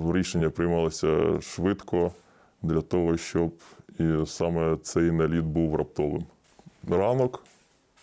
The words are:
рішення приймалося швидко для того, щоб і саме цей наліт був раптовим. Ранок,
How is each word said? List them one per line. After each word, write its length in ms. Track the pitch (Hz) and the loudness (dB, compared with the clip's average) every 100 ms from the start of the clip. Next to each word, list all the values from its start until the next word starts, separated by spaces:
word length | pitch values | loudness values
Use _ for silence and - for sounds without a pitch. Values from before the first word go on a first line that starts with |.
| 80 | 2
рішення 360 | 87 90 87 80 | 0 0 0 0
приймалося 920 | 76 85 85 82 - 80 78 82 80 | 0 0 2 0 0 0 2 2 0
швидко 680 | - - 90 101 - 87 87 - - _ _ _ | -4 -4 -2 -2 -2 0 0 -2 -20 _ _ _
для 200 | - 80 | -2 -2
того, 360 | 78 90 85 82 | 0 0 2 0
щоб 360 | - 90 85 - - - - - | -2 -2 -2 -4 -20 -20 -14 -2
і 260 | 82 78 78 | 0 0 -2
саме 520 | - 85 85 82 80 | -2 -2 0 0 -2
цей 300 | - - 85 | -2 2 2
наліт 320 | 82 80 82 | 2 2 0
був 320 | 80 78 82 76 | 0 0 0 0
раптовим. 500 | 73 - 76 73 170 - _ - - - 90 | -4 -2 -2 -2 -8 -16 _ -20 -20 -14 -2
Ранок, 540 | 90 101 127 127 - - - _ _ _ _ | 0 2 2 0 -4 -18 -20 _ _ _ _